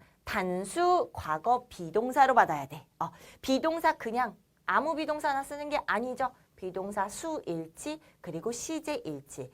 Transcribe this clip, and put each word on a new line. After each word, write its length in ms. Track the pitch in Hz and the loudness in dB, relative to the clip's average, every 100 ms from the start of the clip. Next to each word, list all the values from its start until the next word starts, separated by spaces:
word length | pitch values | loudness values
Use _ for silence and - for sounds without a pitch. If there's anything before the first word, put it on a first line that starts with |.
| - _ - | -16 _ -6
단수 840 | 220 185 180 196 330 349 359 - | -2 0 -2 -2 2 4 4 2
과거 520 | - - 156 226 247 - | -4 -4 0 2 2 0
비동사로 640 | - 165 196 247 254 269 | -10 -2 0 2 6 8
받아야 320 | 247 190 151 135 | 8 6 2 -6
돼. 200 | 151 - - | -12 -12 -8
어, 100 | 165 - - - | -8 -8 -20 -6
비동사 520 | - 262 320 330 320 | 2 2 2 2 2
그냥 420 | 311 226 240 240 180 _ _ - | 0 -2 -2 -2 -4 _ _ 0
아무 300 | 202 294 311 | 2 2 0
비동사나 480 | 311 302 302 269 | -2 0 0 0
쓰는 260 | 277 294 294 | -2 -6 -2
게 100 | 285 - | -2 0
아니죠. 480 | 202 247 247 254 - _ _ | 0 -2 -2 -4 -6 _ _
비동사 500 | 185 190 196 196 190 | -8 -6 -4 -2 -4
수일치 960 | - 330 311 - 165 160 - 302 311 - _ | -4 -6 -4 -4 -6 -6 -10 -8 -8 -12 _
그리고 320 | - 160 220 | -10 -6 -6
시제일치. 960 | 233 - 311 302 294 160 143 - - 127 | -6 -6 -6 -4 -4 -6 -8 -10 -14 -14